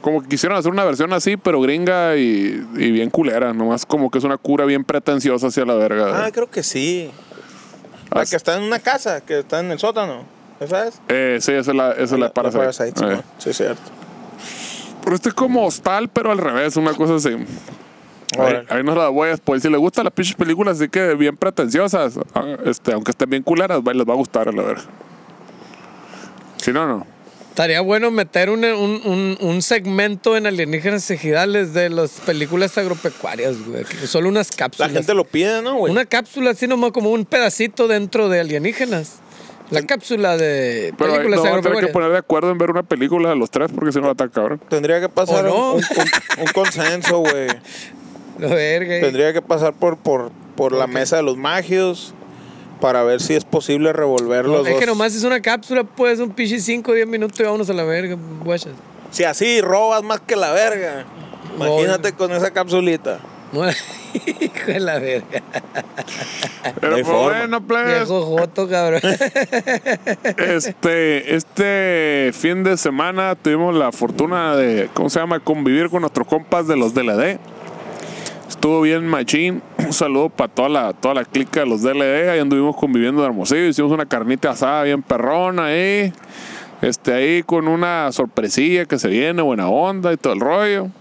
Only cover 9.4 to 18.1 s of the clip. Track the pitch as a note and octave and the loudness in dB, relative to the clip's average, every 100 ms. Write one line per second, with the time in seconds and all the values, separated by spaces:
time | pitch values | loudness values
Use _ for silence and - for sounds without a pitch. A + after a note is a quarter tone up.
9.4 | C#3 D#3+ F3+ D3+ G#3+ A3 F#3+ B2 - - | -2 -4 -4 -2 -2 -2 -4 -6 -14 -20
10.4 | - - D3 F#3 A3+ - - C3 C3 A#2+ | -20 -12 -4 -2 -2 -8 -2 0 2 0
11.4 | B2 C#3 B2+ C3+ C3 A#2+ B2+ C3 A#2 - | 0 0 0 2 2 2 0 2 0 0
12.4 | A#2+ B2 C3 B2+ A#2 - G#2+ G2 - - | 0 0 0 -2 -4 -2 -2 -2 -6 -10
13.4 | - - A2 - - - - - - - | -6 -2 -2 -4 -10 -20 -20 -20 -20 -16
14.4 | - - - - - - - F3+ A#3 - | -14 -10 -10 -10 -14 -6 -2 0 0 0
15.4 | C4 B3 G3 - F#3 G3 A3+ A#3+ A3 G3+ | 2 4 2 0 0 0 0 -2 0 0
16.4 | D#3 B2 D3 D#3 D#3 D3+ D#3 D#3+ C#3+ A#2 | 0 0 0 2 0 0 2 2 0 -2
17.4 | - - - - - - - | -8 -12 -16 -20 -20 -20 -20